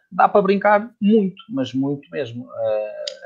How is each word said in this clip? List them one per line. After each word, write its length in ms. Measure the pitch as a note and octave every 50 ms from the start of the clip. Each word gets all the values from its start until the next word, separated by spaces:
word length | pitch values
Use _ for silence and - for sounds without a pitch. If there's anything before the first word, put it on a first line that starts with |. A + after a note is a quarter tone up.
| _ -
dá 180 | F#3 F3+ - -
para 140 | - G#3
brincar 480 | F#3 F#3+ G3+ G3 - G#3 G#3+ G#3 A3 A#3+ - -
muito, 420 | G3+ G3+ A3 A3 G3 F#3 F3+ - - -
mas 240 | - C3+ B2+ A2+
muito 380 | A#2+ C3 C3+ C#3 D3 C#3+ C#3+ -
mesmo, 360 | E3 D#3 C3+ A#2 A#2 A#2+ B2+ -
eh, 520 | - A2+ A2+ A2 G#2+ G#2+ G#2+ G#2+ G#2 - - - - - -